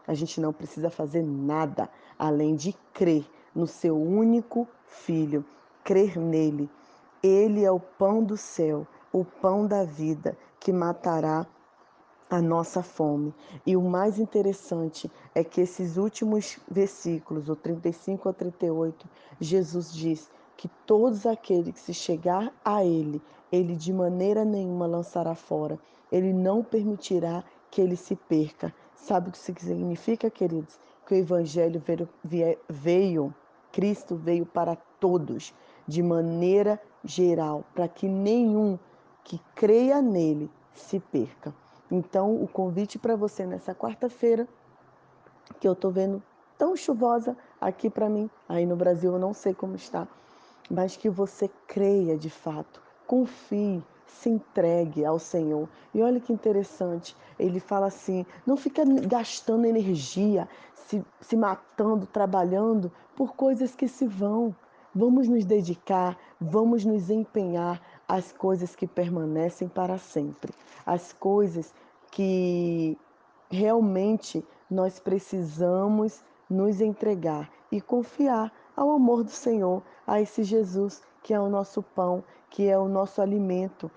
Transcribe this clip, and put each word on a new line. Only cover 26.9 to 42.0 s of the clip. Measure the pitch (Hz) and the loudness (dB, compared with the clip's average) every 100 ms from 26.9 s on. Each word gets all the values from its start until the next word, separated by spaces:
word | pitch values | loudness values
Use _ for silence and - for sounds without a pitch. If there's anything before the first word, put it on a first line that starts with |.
| 202 - 180 170 170 - - _ | -4 -2 -2 -2 -4 -10 -20 _
que | - | 0
ele | 185 180 | 0 0
se | - 190 | -6 -8
perca. | - 160 151 - 165 - - - | 0 0 0 -4 -10 -10 -20 -14
Sabe | - 180 180 | -2 -2 -2
o | |
que | - | -10
isso | - | -12
significa, | 175 175 175 180 170 - 226 220 | -10 -6 -4 -4 -4 -4 -2 -2
queridos? | - 180 165 156 - - _ - | -2 -2 -2 -8 -14 -20 _ -2
Que | 190 | 0
o | |
evangelho | 175 180 165 165 170 165 151 | 2 0 0 0 0 0 -4
veio, | 165 170 - | -4 -4 -10
vie-, | 160 170 165 160 - | -6 0 0 0 -6
veio, | 147 151 180 196 165 143 - _ _ _ | -6 2 4 4 2 -2 -6 _ _ _
Cristo | - 202 202 - 170 | -2 -2 -2 -6 -6
veio | 160 170 170 | 0 0 0
para | - 170 165 | -2 -2 -4
todos, | - - 190 175 143 113 - - - - - | -10 -2 2 2 -2 -8 -10 -20 -20 -20 -8
de | 156 | -2
maneira | 175 170 165 170 180 196 208 208 - _ | 0 2 0 0 2 4 4 0 -6 _
geral, | - 160 180 165 156 151 - - | -8 0 2 2 0 -4 -8 -4
para | 170 | -4
que | - 196 | -4 -4
nenhum | 190 196 240 233 214 214 180 - - _ _ | -2 2 2 4 2 2 -2 -8 -20 _ _
que | - 170 - - | -14 -14 -14 0
creia | 208 226 254 285 | 4 6 6 4
nele | 254 190 160 151 151 - _ | 2 2 2 0 -4 -12 _
se | - - 196 | -20 -8 -8
perca. | - 147 113 - 147 143 _ - - | -4 -4 -4 -6 -16 -16 _ -18 -4
Então, | 180 | -4